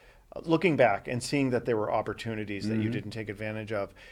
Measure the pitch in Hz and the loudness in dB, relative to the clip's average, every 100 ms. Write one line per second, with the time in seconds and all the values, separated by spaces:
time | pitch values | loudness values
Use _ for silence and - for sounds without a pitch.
0 | - - - - 170 160 180 131 117 98 | -20 -20 -16 -8 0 2 4 6 6 4
1 | - 123 - 143 135 120 123 110 107 113 | -2 -4 0 0 2 2 2 0 0 0
2 | 107 104 113 110 104 98 104 110 110 113 | -2 -6 -6 -6 -4 -4 -2 0 0 -2
3 | 101 110 107 101 107 107 107 104 98 - | -6 -8 -8 -8 -6 -6 -4 -4 -4 -10
4 | - | -20